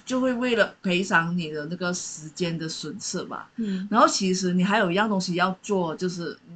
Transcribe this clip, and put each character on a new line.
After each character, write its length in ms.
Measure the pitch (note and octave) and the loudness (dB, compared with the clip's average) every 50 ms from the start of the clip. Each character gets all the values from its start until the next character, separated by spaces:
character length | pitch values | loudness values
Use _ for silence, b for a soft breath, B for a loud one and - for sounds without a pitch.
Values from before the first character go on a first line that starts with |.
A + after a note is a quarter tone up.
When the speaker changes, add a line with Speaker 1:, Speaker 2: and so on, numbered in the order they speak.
| - | -6
Speaker 1:
就 140 | - B3+ B3+ | -2 0 2
会 140 | B3+ C4 B3 | 2 2 2
为 240 | A#3 B3 B3+ A#3 A3 | 2 2 2 4 4
了 180 | G3 - - - | 4 2 0 -4
赔 200 | - G3 F3+ F3+ | -2 0 2 2
偿 360 | G3 F#3+ G3+ E3 E3 E3+ F3 F3 | 2 2 2 2 2 2 0 -2
你 140 | E3 D3+ | -2 -4
的 140 | D#3 D3+ D3 D#3 | -4 -6 -6 -6
那 80 | F3 E3+ | -6 -4
个 160 | F3+ F3 F3+ | -2 -2 -2
时 340 | F3+ - - - - D#3 D#3 | -4 -6 -10 -12 -12 -14 -14
间 280 | C#3+ - F3+ E3+ E3 E3 | -6 -4 -2 -2 -2 -4
的 100 | D#3+ D#3 | -4 -6
损 320 | D3+ - - D3+ C#3 A3 | -8 -8 -8 -10 -10 -8
失 240 | - - - F3 - | -8 -8 -6 -6 -8
吧。 260 | - A2+ - - - _ | -8 -10 -12 -12 -14 _
Speaker 2:
嗯。 320 | - A3+ G#3 F#3+ F#3 F#3+ G3+ | -6 -4 -4 -4 -4 -4 0
Speaker 1:
然 120 | G#3+ A3+ | 4 6
后 40 | C#4+ | 6
其 280 | D#4+ D#4+ - G3+ F#3 F#3 | 6 4 2 0 0 0
实 200 | F#3 F#3 F3+ F3 | 0 0 0 2
你 80 | F#3 | 2
还 160 | F3+ F#3 - A3+ | 4 4 4 4
有 140 | G#3+ F3 | 4 2
一 40 | E3+ | 2
样 120 | F#3+ G#3+ A3+ | 2 2 2
东 140 | G3+ F#3+ | 2 0
西 140 | F3+ - E3+ | 0 -2 0
要 220 | E3+ F3+ F#3+ F3+ - | 0 0 0 0 -4
做， 340 | - - G#3 F#3+ F3 E3 D#3 | -4 -2 0 0 0 0 -2
就 140 | D3+ F3+ F3+ | -2 -4 -4
是 280 | F3 F3 E3+ D3 - - _ - E3+ | -4 -4 -6 -8 -8 -10 _ -18 -6